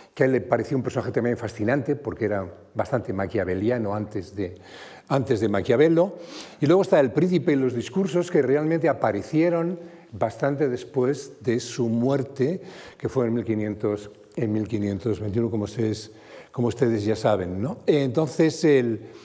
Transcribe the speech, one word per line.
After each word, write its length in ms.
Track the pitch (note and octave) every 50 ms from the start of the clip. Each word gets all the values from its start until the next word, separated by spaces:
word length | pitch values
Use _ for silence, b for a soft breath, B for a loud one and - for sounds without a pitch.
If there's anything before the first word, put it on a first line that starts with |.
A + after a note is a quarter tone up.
| B B B
que 100 | - C3+
a 20 |
él 40 | C3
le 100 | C3 B2
pareció 360 | - - B2+ A#2 A2 - C#3
un 60 | C3 A#2
personaje 280 | - - B2 - -
también 240 | G2 B2 A2+ A#2+ A#2+
fascinante, 600 | A#2 A#2 G#2 - - G#2 A2 C3+ D3 - - C#3+
porque 300 | - - A2+ - - A2+
era 220 | G2+ G#2 G2 F#2+ - - - - - -
bastante 360 | A2+ G#2 - - A#2+ G#2 - G2
maquiaveliano 800 | F#2+ G2 F2+ - G#2 F2+ F2+ F#2 F#2+ G#2 A2+ B2 A#2+ A2 G2+ G2+
antes 400 | G#2+ G#2 G#2 - G#2 F2 - -
de, 180 | G2+ G2 F2 F2+ B B B B B B B B B B
antes 320 | B C#3 C#3 A#2+ - B2 G2+
de 100 | A2+ G#2
Maquiavelo. 720 | G2+ G2 F2+ - A#2+ A#2+ D3+ E3 D#3+ E3 F3+ G3+ - B B B B B B B B B
Y 60 | D3
luego 160 | C#3 E3+ F#3+ F#3
está 160 | - G3 D#3
El 120 | C#3 B2
príncipe 420 | - D3 F3 F#3 F3+ D#3+ C3 E3 D3
y 20 |
los 180 | C3+ C3 B2 A2
discursos, 560 | A#2 A2 - - F#3+ F#3+ - E3 F3 E3+ -
que 140 | - D#3+ C3+
realmente 440 | B2 C#3 D3 D#3 D#3 E3 E3 D#3+
aparecieron 920 | D#3 C3 - - A2+ G2+ G2+ G2 - - D3+ E3 F3 E3+ E3+ E3 F3 F#3 E3+ B B B B B B
bastante 580 | B F#2+ A#2 A2 - - C#3+ C#3 C#3+ C#3 D#3 C3+
después 720 | B2 B2 - - - C3+ B2 C3 D3 C#3 - - - -
de 180 | - C3 A2+ B2
su 300 | A#2+ - - - A#2+ A#2
muerte, 720 | A2+ A#2 A#2+ C3+ C#3 C3+ B2+ - - - B2 C#3+ F#3 F#3 B B B B B B B B
que 100 | - G#2+
fue 160 | - C3 A#2+
en 80 | A2+ A2+
mil 100 | A#2+ -
quinientos, 680 | A2+ A2 G#2+ G#2+ G#2+ G#2 G#2 - G#2+ G#2 G#2 - - - - - - -
en 180 | - A#2 G#2+ G#2+
mil 140 | A2 G#2+
quinientos 520 | F#2+ A#2 G#2 G2+ G2+ G2+ F#2+ - A#2 G#2 F2
veintiuno, 300 | G#2+ G#2 F#2+ A#2 A#2 A2
como 140 | A#2 G#2+ G2+
ustedes, 480 | G2+ - - A2+ A2 G#2 G#2 - - B B B B B B B B
como 160 | B - A#2+
ustedes 360 | A#2+ G#2+ - C3+ A#2 A2+ G#2 G2+
ya 120 | G#2+ A2
saben, 440 | - - A#2 G#2+ F#2+ F2+ F2 F2+ F#2+
¿no? 200 | A2 D3 A3+ - -
Entonces, 760 | - E3+ C#3+ C#3 C3 A#2 D#3+ D#3+ D3+ - - E3 D#3 D3+ - -
el, 420 | D#3 C#3+ C3 A#2+ A#2 A2+ G#2+ A2 B B B